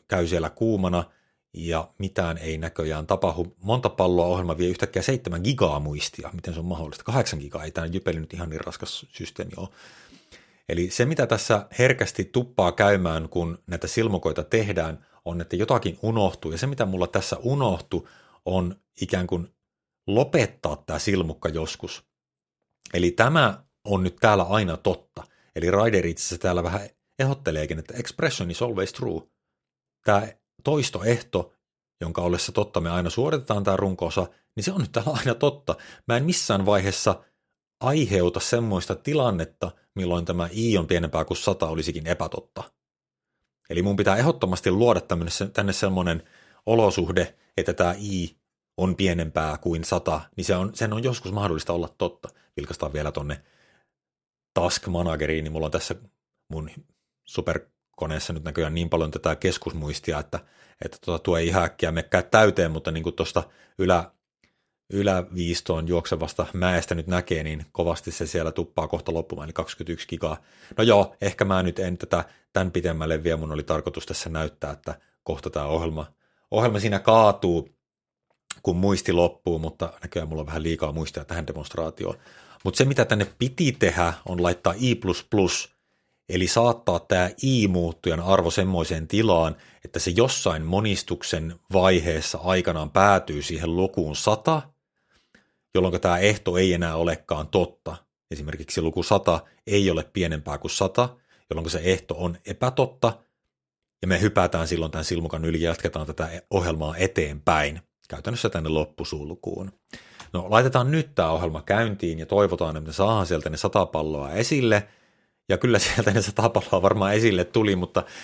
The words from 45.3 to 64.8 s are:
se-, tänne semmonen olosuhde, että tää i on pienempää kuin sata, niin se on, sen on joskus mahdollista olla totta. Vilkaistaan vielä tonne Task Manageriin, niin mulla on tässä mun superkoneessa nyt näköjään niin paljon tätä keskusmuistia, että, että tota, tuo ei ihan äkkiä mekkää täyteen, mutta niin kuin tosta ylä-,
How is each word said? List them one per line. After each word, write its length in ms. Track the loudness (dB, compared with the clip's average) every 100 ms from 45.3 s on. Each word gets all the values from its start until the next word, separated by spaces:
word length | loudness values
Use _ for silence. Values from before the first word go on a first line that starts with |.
se-, 160 | -4 -4
tänne 240 | -2 -2
semmonen 500 | 0 0 0 0 -2 -6 _ _ _ 2
olosuhde, 680 | 4 6 4 0 0 -2 -6 _ -4
että 160 | -2
tää 220 | 0 0 0
i 380 | -4 -4 -4 -10 _ _ _ -2
on 200 | -2 2
pienempää 640 | 2 2 -2 -2 -2 -2
kuin 260 | -2 -2
sata, 360 | -2 -2 0 -4 -4 -6
niin 80 |
se 120 | -2 0
on, 140 | -2
sen 180 | -4 -4
on 120 | -2
joskus 280 | -2 -4 -4
mahdollista 400 | -4 -2 -2 -2
olla 160 | -4 -4 -4
totta. 300 | -4 -4 -16 _ _ -12
Vilkaistaan 360 | -10 -6 -6
vielä 200 | -4 -4
tonne 300 | -4 -6 -8 _ _ _ _ _ _ _ _ _ _ _
Task 320 | 0 2 0 -2
Manageriin, 580 | -2 0 -2 -2 -2
niin 80 | -4
mulla 140 | -4 -4
on 60 |
tässä 220 | -4 -4 -10 -14 _ _ _ -12
mun 220 | -10 -10 -14 -20 _ _ _
superkoneessa 1080 | -10 -6 -4 -4 -6 _ _ -8 -6 -4 -6
nyt 120 | -8
näköjään 300 | -6 -4 -2
niin 140 | -2 0
paljon 220 | 0 0
tätä 260 | -2 -2 0
keskusmuistia, 800 | 0 -2 -6 -6 -6 -6 -4 -4
että, 220 | -6 -10 -12 _ _ _
että 140 | -14 -10 -6
tota, 120 | -2
tuo 180 | 0 2
ei 100 | 2
ihan 180 | 2
äkkiä 280 | 0 0 -2
mekkää 300 | -2 0 0
täyteen, 480 | 6 8 8 6 0
mutta 200 | -2 -4
niin 120 | -4
kuin 120 | -4
tosta 280 | -4 -2 -2 -4 _ _ -2
ylä-, 320 | 2 4 2 _ _ _ _ _ _ _